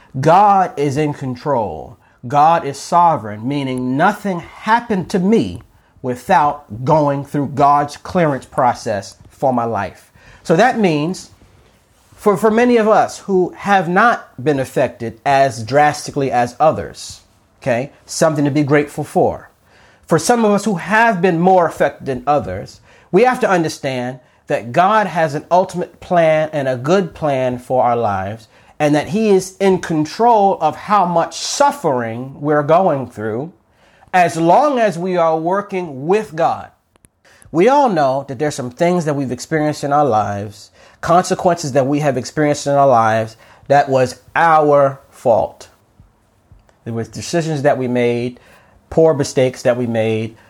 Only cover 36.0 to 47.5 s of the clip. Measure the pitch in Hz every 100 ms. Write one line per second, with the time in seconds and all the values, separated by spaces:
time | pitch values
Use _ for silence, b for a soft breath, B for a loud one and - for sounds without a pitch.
36 | 147 208 214 160 156 107 82 _ _ _
37 | _ _ b b b 151 214 285 262 170
38 | 139 135 135 123 151 143 123 - 170 180
39 | 156 143 131 123 - 160 151 147 143 143
40 | 147 107 104 101 104 - - b b b
41 | - 170 180 185 185 170 147 139 131 147
42 | 151 127 120 - 151 147 143 143 139 120
43 | 113 110 113 - b b - 143 139 131
44 | 127 - _ - 165 156 151 143 139 135
45 | _ - 131 107 - - - _ _ _
46 | _ _ _ _ _ - _ _ - 113
47 | 110 - - 175 160